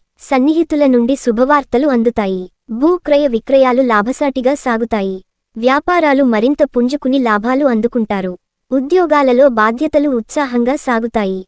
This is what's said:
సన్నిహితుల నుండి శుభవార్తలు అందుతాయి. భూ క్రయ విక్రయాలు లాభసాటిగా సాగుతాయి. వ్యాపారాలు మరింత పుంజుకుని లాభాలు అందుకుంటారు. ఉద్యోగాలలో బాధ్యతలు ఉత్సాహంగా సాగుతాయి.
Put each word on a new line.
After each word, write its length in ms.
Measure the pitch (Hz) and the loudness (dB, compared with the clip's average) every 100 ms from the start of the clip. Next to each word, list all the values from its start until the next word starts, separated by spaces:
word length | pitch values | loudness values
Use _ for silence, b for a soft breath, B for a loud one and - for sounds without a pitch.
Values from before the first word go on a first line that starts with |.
| _ _ | _ _
సన్నిహితుల 680 | - 262 285 320 320 294 277 | -2 0 2 0 0 2 2
నుండి 300 | 247 233 277 | 2 0 0
శుభవార్తలు 720 | 247 220 262 294 - 240 294 | -2 0 2 0 0 0 0
అందుతాయి. 560 | 240 233 226 196 185 180 _ - | 0 0 -2 -4 -6 -8 _ -12
భూ 200 | 226 311 359 | 0 0 0
క్రయ 300 | 294 285 285 | 0 0 2
విక్రయాలు 540 | 226 - 269 254 240 | -2 0 2 4 2
లాభసాటిగా 720 | 254 208 220 - 285 262 247 | 2 0 0 -2 -2 -2 -2
సాగుతాయి. 640 | 285 254 226 233 214 196 190 - _ _ 220 | -2 -2 -4 -2 -4 -4 -8 -14 _ _ -4
వ్యాపారాలు 680 | 247 285 359 349 302 269 | -2 0 0 0 2 2
మరింత 380 | 254 214 247 294 | 2 2 0 0
పుంజుకుని 560 | 285 247 247 285 254 277 | 0 0 -2 -2 -2 0
లాభాలు 460 | 233 208 233 269 285 | 0 -2 0 0 0
అందుకుంటారు. 640 | 226 240 240 214 196 190 180 _ _ _ | 0 0 -2 -2 -4 -6 -10 _ _ _
ఉద్యోగాలలో 760 | 262 269 370 330 294 262 247 285 | -4 0 0 2 2 2 4 4
బాధ్యతలు 600 | 220 214 247 311 294 294 | 4 0 0 -2 0 0
ఉత్సాహంగా 640 | 240 - 302 269 240 240 294 | -2 -4 -6 -2 -2 -2 -2
సాగుతాయి. 640 | 269 226 233 226 190 190 | -2 -4 -2 -4 -4 -6